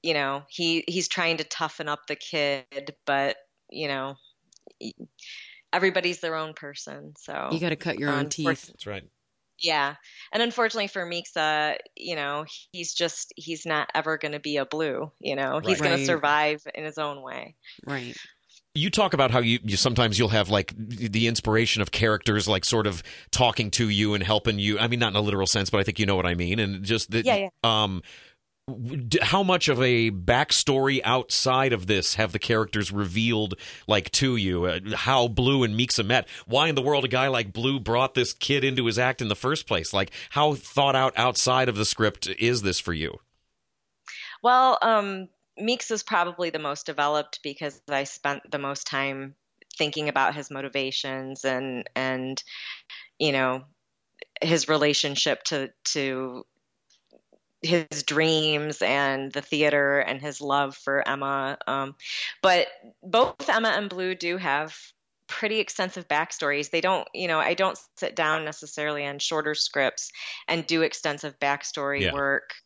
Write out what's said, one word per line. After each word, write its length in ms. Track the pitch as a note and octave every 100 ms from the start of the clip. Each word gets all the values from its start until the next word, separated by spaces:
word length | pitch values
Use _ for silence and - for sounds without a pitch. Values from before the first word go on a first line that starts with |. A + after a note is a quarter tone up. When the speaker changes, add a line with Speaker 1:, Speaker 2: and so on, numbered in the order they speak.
Speaker 1:
you 100 | E3
know, 300 | D3+ C#3 C#3 D3
he, 380 | - E3+ E3 -
he's 200 | F3+ -
trying 280 | - E3 E3
to 60 |
toughen 460 | D#3 - D#3 - D3+
up 160 | D3 -
the 80 | D3
kid, 800 | - D#3+ C#3+ C#3 B2+ C#3 C#3 - -
but, 300 | C#3 C#3 C3+ _ _ _
you 180 | - D3+
know, 260 | C3+ C3+ C#3 _ _ _ _ - _ - - - _ - - - - _
everybody's 460 | F3 F#3+ F#3 F3 E3+
their 160 | E3 D#3+
own 180 | D#3
person. 600 | D#3 C#3+ D3 - C#3+ D3+ D3+
So 320 | - C#3+ -
Speaker 2:
You 80 | D#3+
gotta 160 | E3+ D#3
cut 220 | F3 -
your 100 | C#3+
own 100 | C#3+
Speaker 1:
unfortunately 360 | C#3+ - D#3+ D3+
Speaker 2:
teeth. 120 | -
Speaker 3:
That's 200 | - G#2
right. 160 | G2 - _ _ _ _ _
Speaker 1:
Yeah. 360 | E3 D#3 C#3 D3 - - -
And 100 | G#3+
unfortunately 460 | A#3 A#3+ A3+ A3+ G3+
for 180 | G3 E3+
Mixa, 720 | E3+ E3+ E3+ D#3 D3+ D3+ - - -
you 200 | - D#3+
know, 300 | C#3+ D3 D#3 - -
he's 220 | F3 E3+
just, 380 | - E3+ - - -
he's 300 | D#3+ D#3+ E3+
not 240 | D3+ -
ever 240 | - D#3 D#3
gonna 220 | D3+ D3
be 180 | D3 D3
a 80 | C3+
Blue, 460 | D#3 D#3+ B2+ D3+ _
you 160 | - C#3
know? 240 | C3+ C#3+
He's 200 | F#3+ F#3
Speaker 3:
Right. 60 | D3+
Speaker 1:
gonna 40 | D3+
Speaker 2:
Right. 80 | C#3
Speaker 1:
survive 580 | E3 D3 D3+ D3+ D3+ -
in 100 | -
his 140 | D#3 D3+
own 240 | D3+ C#3+
way. 340 | C3 C3 B2 _ - - -
Speaker 2:
Right. 300 | C#3 B2 B2 - _ _ - _
Speaker 3:
You 160 | D3 F3
talk 240 | - G3
about 180 | C#3+ C3
how 80 | B2
you, 200 | A#2 A#2+
you 120 | G#2+ G2+
sometimes 420 | C3+ A#2 A#2 G2+
you'll 120 | A2+
have, 200 | A2 F#2+
like, 240 | G#2 - G#2+
the 500 | G#2+ A2+ A#2 G#2+ A#2
inspiration 540 | A#2 - A2 A2+ A2
of 100 | G2
characters, 560 | - A2+ G#2+ - G#2 G2
like, 160 | F#2+
sort 240 | - A2+ G#2
of 160 | E2+ - - -
talking 400 | - B2 - G#2+
to 180 | - A2+
you 240 | G2+ G#2
and 100 | G#2
helping 360 | F#2 A2 - G2+
you. 200 | G2+ G#2
I 80 | A2+
mean, 120 | A#2+
not 100 | A2+
in 80 | G2+
a 40 |
literal 240 | G#2 G2+ F#2+
sense, 240 | G#2+ F#2+
but 100 | G#2
I 20 |
think 160 | G2 G#2
you 60 | G2+
know 100 | F#2+
what 100 | F2
I 100 | F2
mean. 220 | F2 G#2+
And 240 | G2+ G2
just 280 | G2 A2+ -
the, 100 | A2
Speaker 1:
Yeah, 140 | A2+ D3
yeah. 140 | G2 _
Speaker 3:
um, 380 | A2+ A2 G#2+ F#2 - - - _ _ _ -
w-, 260 | B2 A#2+ C#3+
d-, 240 | A#2+ -
how 220 | - F#3+
much 240 | F#3+ F3+ -
of 140 | B2+
a 280 | C3 A#2+ A2+
backstory 920 | F#2+ F2 A#2+ D3+ - - C3+ C3+ C3+
outside 680 | G#2+ B2+ - - C3+ C3 C3+
of 140 | A2+ F2+
this 260 | G2+ - -
have 160 | A2
the 80 | G2+
characters 540 | - A2 G#2+ G#2+ F#2+
revealed, 600 | G2+ G2 G2 A2+ A2 G#2+ G#2+ - - -
like, 200 | G#2+ -
to 260 | - C3+ A#2+
you? 260 | F#2+ F2
Uh, 160 | F2+ F2 F#2+ G#2+
how 320 | B2 C3+ A#2+
Blue 360 | G#2+ B2+ C#3
and 140 | A#2 G#2+
Mixa 280 | B2 - G2+
met? 240 | B2 - - -
Why 240 | B2+ D#3+
in 60 | C#3
the 60 |
world 220 | C3 C#3+
a 60 | C3+
guy 180 | B2+ C3+
like 240 | B2+ G2+
Blue 260 | A2 B2+ C3+
brought 360 | G#2 A#2 C3
this 180 | - D3+
kid 320 | - - C#3+
into 220 | C#3 C3+ A#2
his 120 | G#2+
act 240 | B2+ C3+
in 60 | A2+
the 80 | G2+
first 320 | B2+ D3+ -
place? 240 | G2 E2
Like, 200 | G2 F#2+ - -
how 240 | C#3+ D3+
thought 420 | C#3 - - C#3 C3
out 160 | C3 -
outside 500 | B2 - - B2+ B2+
of 80 | G#2
the 80 |
script 440 | G#2+ - G#2+ - F2+ F#2+
is 220 | A2+ B2
this 180 | G2 F2
for 140 | -
you? 260 | E2 D#2 - _ _ _ _ _ _ _ _ - - - -
Speaker 1:
Well, 360 | A#3 B3+ C4 -
um, 460 | A3+ A3 G3+ F#3+ F#3 _ _ -
Meeks 320 | G#3+ A#3+ -
is 100 | A3
probably 480 | - G#3 F3 F3 F3
the 100 | D#3
most 260 | D3+ D3 -
developed 560 | D3 D3 D3+ D3 -
because 380 | D3 C#3+ D3+ - -
I 160 | C#3 C#3
spent 440 | - C#3+ C#3 -
the 80 | C#3+
most 300 | C#3 C#3 -
time 480 | C#3 C3+ C3+ C3+ C#3 _ _ _ -
thinking 300 | D3+ D3+ D3+
about 260 | C3+ C3+
his 160 | D3 C#3
motivations 960 | C3+ C#3 C#3 C3 - C#3 C3+ C3 C3+
and, 440 | C3+ B2+ C3+ B2 -
and, 480 | - C3 C3 C3 C3+ - - - - _ - - _
you 140 | D3+
know, 320 | C3+ C3 C3 C3+ _ _ _ _ _ - -
his 280 | D#3+ E3 C3+
relationship 760 | D#3 D3 C#3+ D3 C#3 - C3+
to, 280 | - D3 C3+ _
to 600 | - D#3 C3+ C3 C3 B2 - _ _ _ _ _ _ _ _ _ _ _
his 420 | D#3+ F3 D#3 D3+
dreams 800 | - D3 D#3+ D#3 D#3 D3 D3+ -
and 500 | G2 C#3 C#3 C3+ C3+
the 80 | C#3+
theater 580 | C#3 D3+ D3+ C#3+ C#3 C#3+
and 220 | G#2+ C3
his 180 | D3 C3+
love 340 | C#3+ C#3 C#3 C#3
for 300 | - C#3 -
Emma. 500 | C#3 C#3 C#3 C3+ - -
Um, 280 | C3+ C3+ - - - - -
but 260 | F#3+ F3+ - - A#2 _
both 440 | F#3 A3+ B3 - C#4+
Emma 200 | A3+ A3+
and 200 | F3+ G3+
Blue 260 | F#3 F#3 F#3
do 220 | E3+ F3+
have 380 | F3 C#3+ D#3 - - _ _ _ -
pretty 320 | - G#3+ A3
extensive 480 | G#3 - F#3 F#3 F3
backstories. 640 | D3 E3 - D3 C#3+ D3
They 100 | E3
don't, 260 | F#3 F#3 -
you 140 | - F3+
know, 120 | D#3+
I 140 | - E3+
don't 220 | F#3+ - - -
sit 180 | F3+ -
down 300 | D#3 D#3 D3+
necessarily 600 | D3+ D3+ - D3+ D3 C#3+
on 140 | C#3+
shorter 340 | - D#3+ D3+
scripts 580 | D3+ - D3 C3 - - - - - -
and 180 | E3+ D#3
do 160 | E3
extensive 560 | D#3+ - D#3+ D3 D3+ -
backstory 640 | C#3+ C#3+ - - C#3 C#3+
Speaker 3:
Yeah. 120 | F#2
Speaker 1:
work. 380 | C#3+ C#3 C#3 - -